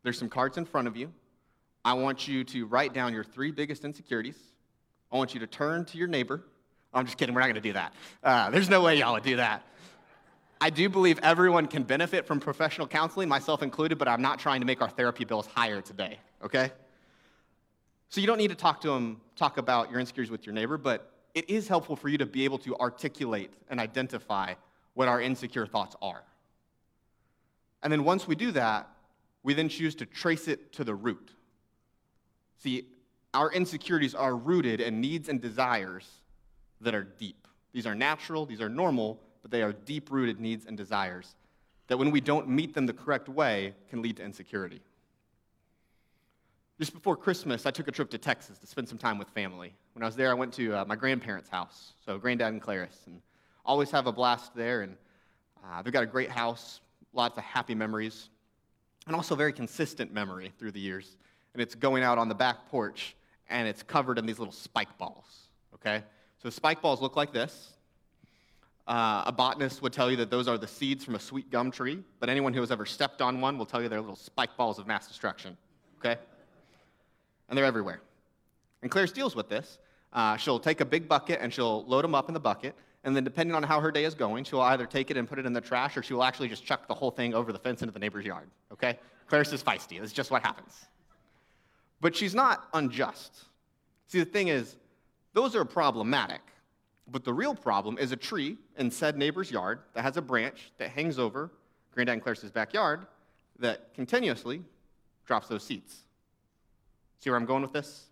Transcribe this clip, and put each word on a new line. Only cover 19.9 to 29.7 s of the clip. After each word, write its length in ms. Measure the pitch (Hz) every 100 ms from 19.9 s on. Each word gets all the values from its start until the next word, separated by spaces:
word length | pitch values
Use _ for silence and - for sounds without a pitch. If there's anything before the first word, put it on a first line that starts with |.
| 120
insecurities 300 | 123 - 113
with 160 | 110
your 80 | -
neighbor, 240 | 107 113 151
but 360 | 131 113 - _ _
it 160 | 165 165
is 180 | 214 202
helpful 280 | 175 160
for 140 | 147 147
you 80 | 147
to 60 | 123
be 160 | 131
able 160 | 135 135
to 180 | 127 123
articulate 760 | 123 - 147 - 127 107 98 - -
and 100 | 123
identify 760 | 110 131 127 113 - 101 92 90 _ _ _
what 140 | 123 127
our 140 | 120
insecure 440 | 123 127 123 127
thoughts 300 | 107 110 90 -
are. 220 | 98 85 - _ _ _ _ _ _ _ _ _ _ _ _ _ _ _
And 100 | 147
then 120 | 151
once 240 | 143 190 185
we 80 |
do 160 | 160 240
that, 360 | 156 113 107 - - _ _ _ _
we 120 | 127
then 160 | 143
choose 260 | 160